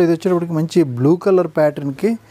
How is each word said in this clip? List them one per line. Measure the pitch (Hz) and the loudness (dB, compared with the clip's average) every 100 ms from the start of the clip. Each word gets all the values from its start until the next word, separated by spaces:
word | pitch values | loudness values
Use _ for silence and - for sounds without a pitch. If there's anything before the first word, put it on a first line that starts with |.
| 170 | 2
ఇది | 165 | 2
వచ్చేటప్పటికి | 190 175 170 160 | 0 -2 -2 -4
మంచి | 160 175 147 120 | 0 0 0 0
blue | 139 175 202 | 0 2 2
color | 185 165 160 | 2 0 0
ప్యాటర్న్కి | 151 147 143 139 208 226 _ | 0 -2 -8 -4 -4 -4 _